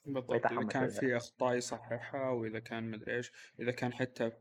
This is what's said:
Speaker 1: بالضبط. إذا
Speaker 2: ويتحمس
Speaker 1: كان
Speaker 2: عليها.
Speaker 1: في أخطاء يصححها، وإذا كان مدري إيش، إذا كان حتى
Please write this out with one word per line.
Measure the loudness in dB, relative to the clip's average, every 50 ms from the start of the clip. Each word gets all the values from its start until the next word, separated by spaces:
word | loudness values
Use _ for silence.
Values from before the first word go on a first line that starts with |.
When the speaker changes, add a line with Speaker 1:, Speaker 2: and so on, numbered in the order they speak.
| _
Speaker 1:
بالضبط. | -4 -4 -2 0 2 2 4 4 4 2
إذا | 2 2
Speaker 2:
ويتحمس | 2
Speaker 1:
كان | 2 2 2 2 2 2
Speaker 2:
عليها. |
Speaker 1:
في | 2 4 4
أخطاء | 2 0 -4 -2 0 2 4 4
يصححها، | 2 0 -2 -6 -8 -6 -6 -6 -6 -4 -6 -4 -2 0 0
وإذا | 0 0 0 -2 -4 -6
كان | -6 -6 -4 -4 -4 -4
مدري | -4 -6 -4 -2 -2
إيش، | -2 -2 -4 -10 -16 -20 -18 -10 -2
إذا | 0 0 0
كان | 2 0 0 0
حتى | 0 -2 -2 0 0 0 0 0 -2